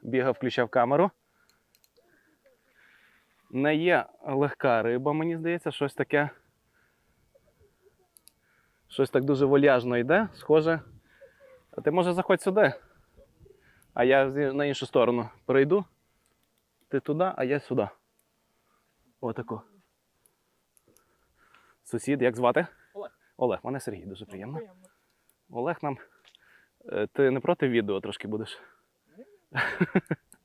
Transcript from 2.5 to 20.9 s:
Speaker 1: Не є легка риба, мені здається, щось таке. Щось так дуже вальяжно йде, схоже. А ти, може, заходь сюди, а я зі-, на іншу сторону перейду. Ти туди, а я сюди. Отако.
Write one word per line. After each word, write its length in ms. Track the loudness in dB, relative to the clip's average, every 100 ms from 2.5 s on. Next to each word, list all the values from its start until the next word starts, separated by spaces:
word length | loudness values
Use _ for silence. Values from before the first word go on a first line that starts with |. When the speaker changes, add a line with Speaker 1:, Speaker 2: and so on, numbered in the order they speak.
| _ _ _ _ _ _ _ _ _ _
Speaker 1:
Не 260 | -2 0 2
є 300 | 2 2 0 -10 -4
легка 560 | -2 -2 0 2 2
риба, 300 | 2 0 -2
мені 240 | -2 -2 -4
здається, 340 | -4 -4 -6
щось 240 | -4 -4
таке. 360 | -4 -2 0 0 -6 _ _ _ _ _ _ _ _ _ _ _ _ _ _ _ _ _ _ _ _ _ _ _ _ _
Щось 220 | -2 0
так 140 | 2
дуже 220 | 2 2 4
вальяжно 520 | 6 6 4 2 -2
йде, 300 | 2 2 0
схоже. 460 | -6 2 2 4 -2 -6 -20 _ _ -20 _ -20 -20 _
А 100 | -6
ти, 100 | -2
може, 220 | 0 0
заходь 300 | 0 0 0
сюди, 320 | 0 2 2 0 -12 _ _ _ _ _ -20 _ _ _ _
а 100 | 0
я 260 | 4 4 4
зі-, 220 | 0 -2
на 120 | -2
іншу 220 | -2 -4 0
сторону 420 | 2 4 2 -4 -8
перейду. 400 | 0 2 4 2 -2 _ _ _ _ _ _ _ _ _ _
Ти 120 | -6
туди, 320 | -4 -2 -2 -2
а 80 |
я 160 | -4 -4
сюди. 280 | -2 -2 -4 -8 _ _ _ _ _ _ _ _ _ _ _ _
Отако. 420 | -8 -6 -8 -12 -14 _ _ _ _ _ _ _ _ _ _ _ _